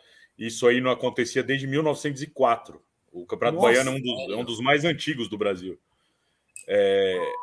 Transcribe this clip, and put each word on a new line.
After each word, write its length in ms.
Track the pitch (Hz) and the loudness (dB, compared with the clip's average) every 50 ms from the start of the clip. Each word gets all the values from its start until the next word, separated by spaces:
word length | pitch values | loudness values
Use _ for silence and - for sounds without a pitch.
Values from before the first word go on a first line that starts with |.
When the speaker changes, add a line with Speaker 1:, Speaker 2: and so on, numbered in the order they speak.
| _ _ _ _ - _ _ | _ _ _ _ -20 _ _
Speaker 1:
isso 300 | - 110 113 113 - 123 | -10 -8 -8 -4 2 4
aí 120 | 120 123 127 | 4 4 4
não 120 | 127 131 | 2 0
acontecia 520 | 120 - 131 123 - 131 120 - - 131 120 | 0 0 -2 -2 -2 -2 -2 0 -2 -2 0
desde 240 | 120 139 135 135 | 0 -2 -2 -2
mil 160 | 135 139 151 160 | -2 -2 0 0
novecentos 380 | 151 139 - - 147 139 131 | 0 -2 -2 -4 -6 -6 -6
e 60 | 151 | -10
quatro. 540 | 151 - - 131 117 117 - - - 76 - _ _ _ _ _ _ | -10 0 2 4 4 4 0 -2 -12 -20 -20 _ _ _ _ _ _
O 140 | - 87 87 | -16 -16 -10
Campeonato 320 | - 113 - 117 120 151 | -8 -4 0 0 0 2
Speaker 2:
Nossa, 100 | 175 123 | 4 6
Speaker 1:
Baiano 240 | 117 120 127 131 131 | 6 6 4 4 0
é 20 | 131 | -2
um 80 | 135 | -4
dos, 140 | 123 123 117 127 | -4 -4 -6 -6
Speaker 3:
sério? 140 | 131 - 101 | -6 -6 -6
Speaker 1:
é 40 | |
um 80 | 117 120 | -6 -6
dos 140 | 117 117 107 | -6 -6 -2
mais 260 | 123 139 147 147 151 | 2 2 2 2 2
antigos 420 | 170 147 - - 151 156 120 113 | 0 -2 -2 -4 -6 -4 -4 -6
do 100 | 95 107 | -6 -4
Brasil. 420 | 101 104 101 95 90 92 92 - - _ _ _ _ _ _ _ _ _ _ _ _ _ _ _ - - | -2 -2 -2 -2 -2 -6 -12 -12 -14 _ _ _ _ _ _ _ _ _ _ _ _ _ _ _ -18 -6
É, 520 | - 98 104 101 98 98 98 98 95 92 90 101 - - - | 0 2 2 4 4 4 2 2 2 0 -2 -2 -4 -6 -8